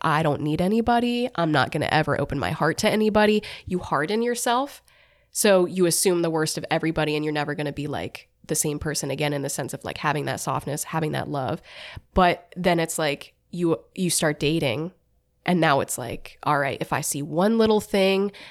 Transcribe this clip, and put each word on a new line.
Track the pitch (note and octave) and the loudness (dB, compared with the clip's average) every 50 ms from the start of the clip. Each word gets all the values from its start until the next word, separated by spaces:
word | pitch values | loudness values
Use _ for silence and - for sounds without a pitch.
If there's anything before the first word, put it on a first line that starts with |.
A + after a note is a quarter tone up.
"I | - D#3+ D3 D#3 E3 | -2 0 0 2 2
don't | D3 C#3 - | 0 0 0
need | D3 D3+ D#3 E3+ | -2 -2 0 0
anybody. | F3 F#3+ A3 A#3 A3+ A#3+ A#3+ A#3+ A#3+ A#3+ A#3+ A#3+ B3 B3 - | 0 2 2 2 2 2 2 2 2 0 0 -2 -2 -4 -2
I'm | - E3+ D#3+ | -2 0 2
not | D3+ C3+ B2 - | 2 2 2 0
gonna | - D3+ - - | 0 -2 -2 0
ever | - D#3 D3+ D3 C#3 - | 0 0 0 0 0 -2
open | C#3+ - D#3 C#3+ | -2 -2 -2 -4
my | F#2+ F2+ | -2 -2
heart | D#3 - D#3 D#3+ D#3 - | -2 0 0 0 0 2
to | A3 G#3+ | 0 0
anybody." | - G#3+ G#3+ G#3+ G#3 G#3+ G#3+ G#3 G#3+ G#3 - - - - - | 2 2 2 2 4 4 4 4 4 2 0 -4 -14 -14 -10
You | - F#3 F3+ | -6 -6 -6
harden | - - D#3 C#3 D3+ D#3 G#3 A3+ | -4 -2 -2 -2 -2 -2 -2 -2
yourself. | A#3 A#3+ A#3+ A#3 - B3+ A#3 B3+ C#4 C#4+ - - _ _ _ _ _ _ _ _ _ _ | -2 -2 -2 -2 -2 0 0 0 0 -4 -8 -16 _ _ _ _ _ _ _ _ _ _
So | - - - G#3 F#3+ F#3 F3 | -4 2 4 6 6 6 6
you | F3 E3+ F#3 F3+ E3+ | 4 2 2 2 2
assume | D#3+ - - G3 F3 E3+ | 4 2 2 2 4 4
the | E3 E3 | 2 2
worst | D#3+ D#3 D#3 D#3 - - | 2 0 0 0 0 -2
of | - - | 0 0
everybody | D3+ D#3+ D#3 D#3+ D#3+ D#3+ D#3 D3+ D3+ | 0 0 0 0 0 0 0 0 0
and | D3+ D3+ | 0 -2
you're | D#3 D3+ | -2 -2
never | D3+ D3 D3 D3 | -2 -2 -2 -2
gonna | D3+ D3 D3 D3 | -4 -4 -4 -4
be, | C#3+ C#3+ D3 | -6 -6 -6
like, | C3 E2+ F2 - - - - _ _ _ _ | -6 -6 -6 -8 -10 -14 -20 _ _ _ _
the | - D#3 | -4 -2
same | - - D#3 D3 D3 | -2 -2 -2 -2 -4
person | - D#3+ C#3+ - D#3+ C#3 | -4 -4 -4 -4 -4 -4
again | C3+ C#3+ D3+ D3 D3 | -4 -2 -2 -2 -2
in | C#3+ C#3 | -2 -4
the | C#3 | -4
sense | - - C3+ - - | -6 -6 -8 -8 -8
of, | - - | -10 -10
like, | F#2 - - | -10 -8 -4
having | - D3+ C#3+ D3 C#3 | -2 -2 -2 -2 -2
that | C3+ B2+ - | -4 -6 -6
softness, | - D3+ C3 C#3 - D3+ C#3+ D3+ - | -4 -4 -4 -4 -4 -6 -6 -6 -6
having | - - D#3+ D#3 D3+ D3 | -4 -4 -4 -2 -2 -4
that | C3+ - - | -4 -6 -6
love. | D3 C#3 B2+ A2+ D3 - - - - - - - - - - _ - | -6 -4 -4 -4 -4 -6 -8 -14 -20 -20 -18 -16 -18 -18 -12 _ 2
But | F#3+ F3+ F3 E3 - - - - | 4 4 4 4 2 -4 -14 -8
then | F3+ F3+ F#3 F3 E3 | -2 0 0 2 2
it's | E3 D#3+ - - | 0 -2 -2 -2
like | D#3+ C#3+ C#3+ - - - _ _ _ _ | -2 -2 -2 -4 -6 -16 _ _ _ _
you, | - F3 F3 E3 D#3 - - _ - | -6 -2 0 0 0 -2 -4 _ -6
you | G3 F#3 E3+ | -2 -2 0
start | - - F3 D3+ D3+ - | 0 0 0 0 0 0
dating | D#3 C#3+ D#3+ E3 D3+ C3 G#2+ C#3+ D#3+ F#3 - _ _ _ _ _ _ _ _ _ - | 0 0 0 0 0 0 -2 -2 -4 -8 -10 _ _ _ _ _ _ _ _ _ -2
and | - F3+ E3+ | 0 2 2
now | D#3+ D#3+ C#3 C3+ | 4 4 4 2
it's | - - - - | 0 -2 -4 -8
like, | B2 A#2+ - - - - - - - | -8 -8 -8 -10 -12 -16 -8 0 2
"All | C#3+ D3 C#3+ | 2 4 4
right, | C#3 C3+ A2+ - | 2 0 -2 -4
if | E3 - C#3+ | -4 -2 -2
I | C3 | -2
see | D3+ - - C#3 C#3+ | -2 -2 -4 -4 -4
one | D3+ D3 E3+ F#3+ G#3+ A3+ A3+ | -4 0 2 2 4 4 4
little | A3 A3 G#3+ G#3 | 4 4 4 2
thing | G3+ - - G3 F#3+ F#3+ F#3+ F#3+ G3 G3+ - - - - | 2 0 2 4 4 4 4 2 0 -2 -4 -8 -18 -20